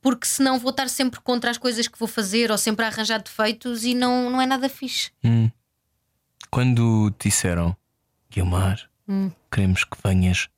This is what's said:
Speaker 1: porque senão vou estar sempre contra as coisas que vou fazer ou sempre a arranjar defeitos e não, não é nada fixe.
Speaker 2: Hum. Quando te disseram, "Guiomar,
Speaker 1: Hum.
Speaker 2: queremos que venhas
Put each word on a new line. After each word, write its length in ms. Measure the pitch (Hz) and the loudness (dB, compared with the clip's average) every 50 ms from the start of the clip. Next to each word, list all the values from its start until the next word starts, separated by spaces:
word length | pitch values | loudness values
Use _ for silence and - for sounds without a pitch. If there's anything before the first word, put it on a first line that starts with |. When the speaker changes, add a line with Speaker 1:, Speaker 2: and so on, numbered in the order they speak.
Speaker 1:
porque 240 | - 262 254 247 - | 0 0 0 0 -2
senão 320 | - - - 269 269 262 | -4 0 2 2 2 2
vou 140 | 254 240 262 | 0 0 -2
estar 180 | 262 285 269 254 | -2 -2 -4 -4
sempre 300 | - - 269 254 247 - | -2 -2 -2 -2 -2 -4
contra 300 | - - 247 240 233 240 | -4 -2 -2 0 0 -2
as 80 | 233 - | -4 -2
coisas 300 | - 254 240 220 233 - | -4 -4 -2 -2 -4 -4
que 100 | - - | -4 -6
vou 80 | 233 | -8
fazer 460 | - - - 214 185 196 233 240 220 214 | -6 -4 -4 -4 0 0 0 2 2 2
ou 60 | 202 | 0
sempre 260 | - 226 214 208 233 | 0 0 0 0 -2
a 40 | 220 | -2
arranjar 300 | 214 220 220 214 226 220 | -2 -4 -2 -2 -2 -4
defeitos 640 | 220 - - - 220 214 226 226 - 247 240 226 226 | -4 -6 -4 -2 0 0 -2 -4 -6 -8 -6 -4 -2
e 80 | 247 247 | -2 0
não, 380 | 247 254 247 247 254 247 247 | 2 2 2 2 2 0 0
não 100 | 254 254 | 0 0
é 60 | 262 | 0
nada 220 | 254 269 254 262 269 | 0 0 0 -2 -4
fixe. 420 | - - 269 247 - - - - - _ - | -4 -6 -10 -8 -6 -6 -6 -8 -6 _ 0
Speaker 2:
Hum. 260 | 117 117 117 113 113 - _ _ _ _ _ _ _ _ _ _ _ _ _ _ _ _ _ - - | 2 4 4 4 2 0 _ _ _ _ _ _ _ _ _ _ _ _ _ _ _ _ _ -16 -6
Quando 640 | - 123 123 127 123 117 117 113 113 110 107 104 101 - | -4 0 2 2 2 4 4 4 4 4 2 2 0 -2
te 100 | - 104 | -2 -2
disseram, 480 | 101 - - 92 87 85 85 85 92 - _ _ _ _ _ _ _ _ _ _ | -2 0 0 0 0 0 0 0 -2 -4 _ _ _ _ _ _ _ _ _ _
"Guiomar, 580 | - - 90 90 90 90 95 95 98 - - - _ _ _ - | -4 -2 -2 0 0 0 0 0 0 -2 -6 -12 _ _ _ -6
Speaker 1:
Hum. 240 | 196 196 190 190 - - _ _ | -4 -4 -4 -4 -6 -10 _ _
Speaker 2:
queremos 320 | - - 196 92 92 - - | -2 0 2 2 2 0 -2
que 140 | - - - - | -4 -6 -6 -2
venhas 460 | 101 92 92 92 90 90 - - - _ | 0 2 4 4 4 2 0 -2 -6 _